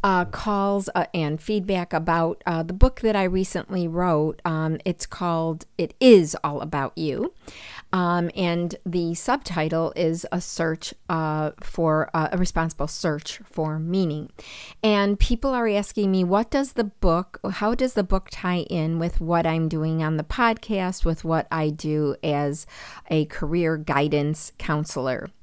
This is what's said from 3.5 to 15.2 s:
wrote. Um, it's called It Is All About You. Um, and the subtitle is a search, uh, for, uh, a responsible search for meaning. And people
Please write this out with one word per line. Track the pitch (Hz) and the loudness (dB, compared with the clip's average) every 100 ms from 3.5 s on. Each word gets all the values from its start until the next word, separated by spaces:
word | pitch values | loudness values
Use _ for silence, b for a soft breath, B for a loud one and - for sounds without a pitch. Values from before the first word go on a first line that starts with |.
| 180 - 190 170 | -4 -6 -4 -2
wrote. | 165 180 156 156 151 175 | 0 2 2 0 -2 -4
Um, | 160 160 160 190 | -2 -2 -2 -4
it's | 175 - | -6 -8
called | - 175 165 165 160 - - | -6 -4 -2 -2 -6 -10 -6
It | 165 - | -6 6
Is | 254 214 160 - | 10 10 8 -2
All | 151 143 | -4 -4
About | 151 147 135 - | -4 -4 -4 -4
You. | 156 127 294 - B B B B B | -4 -2 -6 -8 B B B B B
Um, | 185 175 175 170 - | 0 2 2 0 0
and | 175 170 175 180 - | 0 0 -2 -6 -4
the | 175 170 170 | -2 -2 -2
subtitle | - 269 - 175 156 165 165 - | 0 -2 -2 -2 0 0 -2 0
is | 165 165 - | 0 0 -2
a | 180 | -4
search, | - - 165 160 - - - | -4 -2 -2 -2 -8 -14 -4
uh, | 165 156 156 151 - | -2 0 -2 -4 -4
for, | - - 165 156 - | -8 0 2 2 0
uh, | 165 156 | 0 0
a | 180 | 0
responsible | 185 - 165 - 147 | 0 0 -2 -2 -4
search | - 170 151 - - | -2 -2 -2 -6 -14
for | - - 156 156 | -10 -4 -4 -2
meaning. | 160 185 180 151 - - B B B B | -2 0 0 -2 -8 -16 B B B B
And | 220 208 202 | 2 4 2
people | 202 | 4